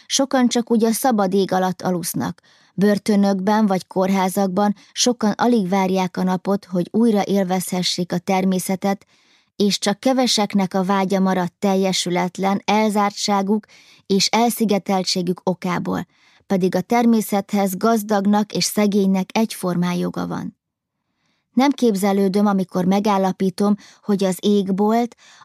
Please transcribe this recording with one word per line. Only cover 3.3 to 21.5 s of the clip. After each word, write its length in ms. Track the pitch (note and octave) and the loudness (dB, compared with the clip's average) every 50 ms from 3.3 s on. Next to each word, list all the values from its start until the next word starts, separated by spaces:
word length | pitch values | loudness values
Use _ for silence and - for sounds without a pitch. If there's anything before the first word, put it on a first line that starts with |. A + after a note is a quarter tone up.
| G3 F#3+ F#3 G#3 G#3+ A3 A3 | 2 0 0 0 2 2 2
vagy 220 | G3 F#3+ F3+ - _ | 2 0 0 -2 _
kórházakban 880 | - F#3 F#3+ F#3+ G3 G3 F#3 F#3+ F#3 G3+ G3 F#3+ F3+ G3+ G#3 G#3 G3+ - - _ | -2 -2 0 0 2 0 0 0 0 0 -2 0 0 0 0 0 0 -4 -8 _
sokan 400 | - - - B3 A#3+ - A3 G#3 | -6 -2 0 0 0 0 0 -2
alig 380 | - - - B3 A#3+ A3+ F#3+ F3 | 0 0 0 2 2 2 2 0
várják 480 | G3 G3 F#3+ F#3 F#3+ F#3+ F#3 F3 - - | 0 0 0 0 0 0 -2 -2 -2 -2
a 60 | F#3 | -2
napot, 420 | F#3 F#3 F3+ - F#3+ G3+ G3+ - | 0 -2 -2 -2 -2 -2 -2 -4
hogy 220 | - F#3 F3+ E3+ - | -4 -4 -4 -4 -2
újra 320 | - G#3+ A#3 A#3 G#3 G3+ - | 0 2 2 4 2 2 0
élvezhessék 880 | - G3 G3+ G3 F3+ F#3 F#3 F3 - F#3 F3+ F3 - - - F3+ - | 0 0 0 0 0 -2 -4 -2 -4 -4 -4 -2 -2 -2 -4 -4 -4
a 60 | - F3 | -4 -6
természetet, 880 | - - F#3+ F#3 F#3 F#3+ F#3 F#3 - - F#3+ F3+ - G3 G3 - _ _ _ _ _ _ _ _ _ _ _ | -2 -2 -2 0 0 0 0 -2 -2 -4 -6 -2 -2 -2 -4 -4 _ _ _ _ _ _ _ _ _ _ _
és 240 | - G3+ G3+ F#3 - | -2 0 0 0 0
csak 200 | - G3+ G3+ - | -2 -4 -4 0
keveseknek 760 | - B3+ C4 B3+ B3+ A#3 - A3+ G#3 G3 - G3+ F#3+ F3 - | 0 0 2 2 2 0 2 0 0 0 0 0 0 0 0
a 100 | F#3+ F#3 | -2 0
vágya 360 | F#3 G3+ G3 G3 F#3 G3 F#3+ | 0 0 0 0 0 0 0
maradt 340 | F#3+ F#3+ F#3+ F#3 F3+ F3 _ - | 2 2 0 0 -2 -4 _ -2
teljesületlen 1000 | - G3+ F#3+ F#3+ G3 F#3+ F3+ - - F3 F3 F3+ F3+ F3+ - - F#3+ F#3+ G3 G3+ - | -2 0 2 2 0 0 -2 -2 -2 -2 -2 -2 -2 -2 -4 -2 -2 -2 -2 -2 0
elzártságuk 1000 | - G3+ G#3+ G#3+ A3 G3 G#3+ G3+ G#3 G#3 - - - G3+ G3 G3 F#3+ A3 G#3+ - _ - - - - - _ _ | 0 0 2 2 0 0 0 0 -2 -2 -4 -4 -2 0 0 0 0 -2 -2 -2 _ -20 -20 -20 -20 -20 _ _
és 220 | - G3 G3 - - | -2 0 0 0 2
elszigeteltségük 1120 | - A3 A#3 A#3+ A3 - A3+ G3 G#3 F#3+ - - G3 F#3 F3+ - - F#3+ F3+ F3 F3+ - - | 2 2 2 2 0 0 0 0 0 -2 0 -2 -2 -2 -2 -2 -4 -4 -2 -4 -4 -4 -2
okából – 600 | F#3 F3+ - - F#3 F3 F3 - F#3 F#3 F3 F3 _ _ _ _ _ _ _ _ - | -4 -4 -2 -4 -4 -4 -4 -4 -4 -4 -6 -6 _ _ _ _ _ _ _ _ -2
pedig 240 | G3+ F#3 F#3 F#3 F3 | -2 0 0 0 0
a 60 | F#3 | -2
természethez 960 | F3 - A#3+ A#3 A#3+ A#3 A3+ A3 G3 - G#3+ G3 G3 - - G3+ G3 F#3+ F#3 F3+ | -2 0 0 2 4 4 2 2 0 0 -2 -4 -4 -2 -2 0 0 0 -2 0
gazdagnak 760 | A3 A3+ A#3 A3+ G#3 G#3+ A3 G3+ G3 G#3 G#3 G#3 G#3+ - - | 0 0 0 0 0 -2 -2 0 2 2 2 2 0 -2 -4
és 100 | F3+ - | -4 -4
szegénynek 680 | - - G#3+ G#3 G#3 F#3+ G#3 F#3+ F#3+ F#3+ F#3+ F#3 _ - | -2 -2 0 0 2 2 2 2 2 2 0 -2 _ -2
egyformán 600 | A3 A3+ A3 - - - F3+ F3 F3 F3 F3 F3 | -2 -2 -2 -4 -8 -6 -4 -2 -2 -2 -2 -2
joga 340 | F3 F3+ F3 F3 F3 F3+ F3 | -4 -4 -6 -6 -6 -8 -6
van. 320 | E3+ F3 - - - _ _ _ _ _ _ _ _ _ _ _ _ _ _ _ _ _ _ _ | -8 -8 -8 -10 -14 _ _ _ _ _ _ _ _ _ _ _ _ _ _ _ _ _ _ _